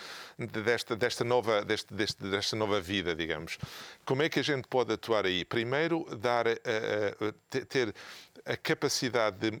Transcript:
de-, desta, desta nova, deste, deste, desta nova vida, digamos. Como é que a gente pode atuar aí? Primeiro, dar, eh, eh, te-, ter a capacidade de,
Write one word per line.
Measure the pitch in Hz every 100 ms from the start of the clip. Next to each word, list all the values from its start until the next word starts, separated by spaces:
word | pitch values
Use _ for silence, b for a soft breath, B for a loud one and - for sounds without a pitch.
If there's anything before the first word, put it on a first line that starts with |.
| B B B -
de-, | 117 113
desta, | 107 117 -
desta | 110 123 -
nova, | 120 123 107 104
deste, | 104 107 -
deste, | 98 101 -
desta | 98 98 - 110
nova | 107 101
vida, | 87 101 87
digamos. | 80 80 78 82 - B B B B
Como | - 135
é | 156
que | 147
a |
gente | 139 139 -
pode | 131 113
atuar | 107 - 107 95
aí? | 90 85
Primeiro, | 120 113 139 165 165 - 120
dar, | 120 120 113
eh, | 113 123
eh, | 110 110 107 101 - 107 - _
te-, | 131
ter | 110 135 113 B B B B -
a | - 123
capacidade | - 156 147 - 131 117 107 98 110
de, | 107